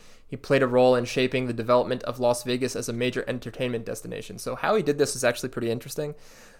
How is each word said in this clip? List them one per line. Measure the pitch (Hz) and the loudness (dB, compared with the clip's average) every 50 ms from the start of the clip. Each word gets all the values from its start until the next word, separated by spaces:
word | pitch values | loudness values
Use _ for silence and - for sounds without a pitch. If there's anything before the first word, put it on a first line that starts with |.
| - - - - - | -20 -20 -20 -20 -14
He | - 135 | -12 -12
played | 120 - - 143 135 135 | -10 0 2 4 4 4
a | 123 | 4
role | 123 123 127 127 127 | 6 6 8 8 6
in | 123 120 | 6 2
shaping | 117 - 135 127 127 135 127 127 | 0 0 0 0 2 0 0 -2
the | 123 117 | -2 -4
development | 113 113 120 123 123 - - 127 123 - | -2 2 4 4 4 4 2 -2 -4 -4
of | - 123 127 | -6 -4 0
Las | 123 120 120 - - | 2 2 2 2 0
Vegas | 127 123 127 131 120 - | -2 -2 -2 -2 -2 -4
as | 120 120 - | -4 -4 -4
a | 117 | -4
major | 117 123 127 127 - - | -2 -2 -2 0 -2 -4
entertainment | - 127 123 - 120 - - 131 123 120 113 - | -4 -6 -6 -8 -10 -6 -4 -4 -4 -4 -4 -6
destination. | - 117 - - 120 117 101 - - - - | -8 -8 -10 -10 -10 -10 -10 -10 -10 -12 -10
So | - - 123 | -8 -8 -6
how | - - 175 214 | -2 0 0 2
he | 220 160 | 2 2
did | 131 143 143 | 0 2 2
this | 143 - - | 2 0 0
is | 127 131 | 0 0
actually | 120 123 - - 123 | 0 0 0 -4 -6
pretty | - 123 120 117 113 | -4 -4 -2 -2 -2
interesting. | 123 - 139 - - 151 147 147 - - - - - - - - - | -4 -6 -8 -6 -6 -6 -6 -8 -12 -16 -20 -20 -20 -20 -20 -20 -20